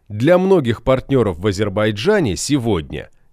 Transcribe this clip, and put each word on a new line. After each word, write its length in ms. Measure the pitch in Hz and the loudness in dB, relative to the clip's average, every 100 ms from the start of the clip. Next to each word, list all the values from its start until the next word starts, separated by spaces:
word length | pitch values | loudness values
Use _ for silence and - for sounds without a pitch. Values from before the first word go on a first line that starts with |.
| - | -12
для 300 | 104 143 180 | -2 2 4
многих 460 | 190 190 117 110 | 4 2 2 -2
партнёров 540 | 131 131 - 135 104 82 | 0 -2 0 0 0 0
в 80 | 104 | -2
Азербайджане 880 | 92 101 98 110 104 156 214 127 82 | -2 -2 0 -2 0 0 0 0 -2
сегодня — 720 | - 143 117 90 69 71 - _ _ | -2 -2 0 -2 -4 -12 -14 _ _